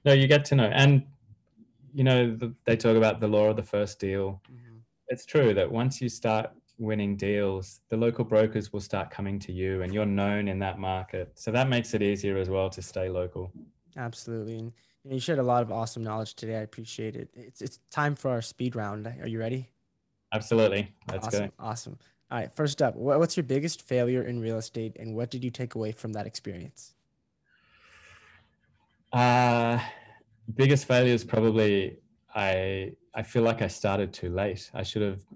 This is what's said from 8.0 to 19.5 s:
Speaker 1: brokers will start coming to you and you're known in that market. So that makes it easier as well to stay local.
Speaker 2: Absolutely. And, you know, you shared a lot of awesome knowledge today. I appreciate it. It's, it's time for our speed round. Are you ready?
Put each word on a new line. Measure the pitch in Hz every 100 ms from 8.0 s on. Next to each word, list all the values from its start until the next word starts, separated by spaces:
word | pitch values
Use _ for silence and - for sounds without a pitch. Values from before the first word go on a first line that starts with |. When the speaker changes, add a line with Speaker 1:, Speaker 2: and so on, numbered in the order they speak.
| 117 117 110
Speaker 1:
brokers | 107 110 110 98
will | 101
start | 98 98 87
coming | - 101 98
to | -
you | 90 95 95
and | 92
you're | 104 104
known | 98 101 104 101
in | 95
that | 95 87
market. | 95 92 92 92 87 -
So | -
that | 117 131
makes | 120 110
it | 107
easier | 101 101 101 95
as | 92
well | 95 95
to | 92
stay | 90 95 92
local. | 90 90 90 92 - - _ _ -
Speaker 2:
Absolutely. | 117 117 - 113 107 113
And, | 113 117 _ _
you | 135
know, | 131
you |
shared | 123 151
a |
lot | 123 123
of | 113
awesome | 110 113 120
knowledge | 110 110 107 -
today. | 110 113
I |
appreciate | 107 - 110 - 110 110
it. | 117
It's, | 120 120 -
it's | 123 - _
time | - 147 143
for | 135
our | 120
speed | 113 - 123 117
round. | 104 107 110
Are | 127 -
you | 113
ready? | 113